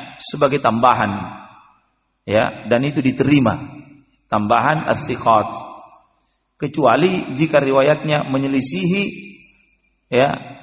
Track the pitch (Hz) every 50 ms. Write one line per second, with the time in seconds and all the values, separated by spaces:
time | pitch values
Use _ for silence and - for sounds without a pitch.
0 | - - - - - - - - 147 131 143 135 127 117 110 117 127 123 113 120
1 | 110 101 101 98 90 82 - - - - - - _ _ _ _ _ _ _ _
2 | _ _ _ _ _ 98 101 110 123 - - - - 107 120 120 139 147 135 151
3 | 127 131 - - 127 139 147 143 123 107 87 - - - - - - - - _
4 | _ _ _ _ _ - - 104 104 107 117 117 120 147 156 156 - - 113 -
5 | - - 120 - - 113 113 104 101 - - - - - - - - - - _
6 | _ _ _ _ _ _ _ _ _ _ _ - 147 139 - 156 135 117 117 139
7 | 170 190 185 170 - - 131 131 160 156 151 143 135 135 135 135 135 147 151 147
8 | - 156 151 147 - 135 135 135 139 139 139 131 127 - 170 190 185 165 190 202
9 | 196 - - - - - - - _ _ _ _ _ _ _ _ _ _ _ _
10 | _ - 127 123 135 - - - - - - -